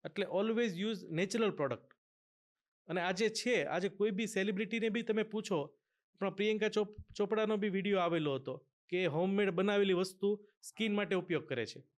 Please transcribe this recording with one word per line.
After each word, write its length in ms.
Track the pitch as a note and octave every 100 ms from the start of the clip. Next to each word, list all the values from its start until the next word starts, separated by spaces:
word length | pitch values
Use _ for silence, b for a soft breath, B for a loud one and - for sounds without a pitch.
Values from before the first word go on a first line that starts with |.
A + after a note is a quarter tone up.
એટલે 220 | D#3 - F#3
always 440 | F3 A3 A3+ A#3+ E3+
use 380 | G#3+ G3+ -
natural 360 | D#3+ F#3+ A#3 G#3+
product. 360 | D3+ C#3 A#2 _ _ _ _ _ _ _ _ _ _ -
અને 120 | F3
આજે 280 | F3 F#3 G#3+
છે, 360 | A3 A#3+ A3
આજે 240 | C#3+ D#3+ F#3+
કોઈ 220 | - G#3+
બી 160 | G3+ A3
સેલિબ્રિટીને 640 | F#3+ G3 F#3+ G#3+ A3 A3
બી 140 | A3
તમે 200 | A3+ G#3+
પૂછો, 420 | G#3+ G#3+ G#3 E3+ D3 _ _ _ _
આપણા 160 | _ G3
પ્રિયંકા 380 | G3 G#3 G#3+ G#3+
ચોપ-, 320 | G#3 G#3 - - -
ચોપડાનો 400 | G3+ A3 G#3+ G#3+
બી 120 | G#3
વીડિયો 300 | F#3+ F#3+ G3
આવેલો 360 | E3+ E3+ D3
હતો 320 | C3+ C3+ B2+ _ _ _
કે 180 | F3+ F3+
હોમમેડ 440 | D3+ F#3 G3 G3
બનાવેલી 420 | F3+ G3 G3+ G3
વસ્તુ 520 | F3+ F#3 - G3+ G#3 B B
સ્કિન 320 | - - A3
માટે 200 | G#3 G3
ઉપયોગ 340 | F#3+ F3+ D#3 -
કરે 180 | B2 A2
છે. 180 | C3+ -